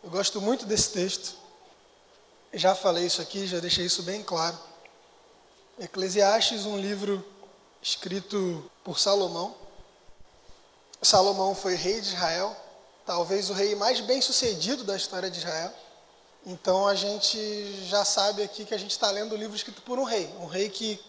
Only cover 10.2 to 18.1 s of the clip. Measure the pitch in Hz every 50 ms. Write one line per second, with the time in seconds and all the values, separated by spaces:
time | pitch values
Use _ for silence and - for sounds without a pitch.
10.2 | - - - - - - - - - - - - - - - - - - - 196
11.2 | 185 202 196 190 190 196 196 - - 190 180 170 170 180 208 226 202 196 185 175
12.2 | 180 160 165 175 190 214 - - - - - - - - - - - - 180 175
13.2 | 170 160 196 202 196 185 202 190 202 208 208 202 202 233 262 240 214 208 254 269
14.2 | - - 254 - 262 233 208 165 151 202 277 254 240 196 196 185 - - - 185
15.2 | 185 190 170 170 160 175 156 160 165 - - - - - - - - - - -
16.2 | - - - - - 196 185 - - 190 185 190 202 202 202 190 196 202 208 208
17.2 | - - - 220 214 214 208 208 208 202 202 196 190 175 190 202 196 -